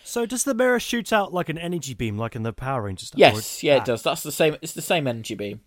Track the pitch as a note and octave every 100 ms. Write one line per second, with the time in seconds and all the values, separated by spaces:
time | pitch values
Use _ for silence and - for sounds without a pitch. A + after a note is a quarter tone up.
0 | - A#3+ A#3 B3 C#4+ A#3+ B3+ A#3+ - A#3
1 | G3 A3 F#3+ F3+ E3 D#3 E3+ F3 C3+ A#2
2 | A#2 G#2 A2+ A#2 A2+ - C3 C3+ G2+ F#2
3 | - - D#3+ G#2+ - - - C3+ B2 A#2
4 | E3 D#3+ D3+ - D#3+ D3+ D#3 - - F3+
5 | C3+ A#2 G#2+ G2+ G#2 A2